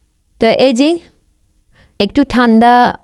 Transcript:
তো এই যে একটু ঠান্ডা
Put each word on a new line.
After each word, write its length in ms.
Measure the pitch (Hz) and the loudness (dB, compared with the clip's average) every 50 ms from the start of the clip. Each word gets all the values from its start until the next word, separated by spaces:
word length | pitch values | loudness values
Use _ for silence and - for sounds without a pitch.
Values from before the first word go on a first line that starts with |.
| _ _ _ _ _ _ _ - | _ _ _ _ _ _ _ -4
তো 60 | 233 | -2
এই 260 | 226 - - 247 269 254 | -2 0 0 0 0 0
যে 260 | 226 285 311 349 339 - _ _ _ _ _ _ _ _ _ _ _ _ _ _ _ _ _ _ - | 0 0 -2 -2 -4 -8 _ _ _ _ _ _ _ _ _ _ _ _ _ _ _ _ _ _ -6
একটু 240 | 202 202 - 285 277 | -6 -4 -2 -2 -2
ঠান্ডা 720 | - - 240 240 233 220 226 233 240 240 247 247 - 175 - | -2 -2 -2 0 2 2 2 2 2 2 2 0 0 -2 -6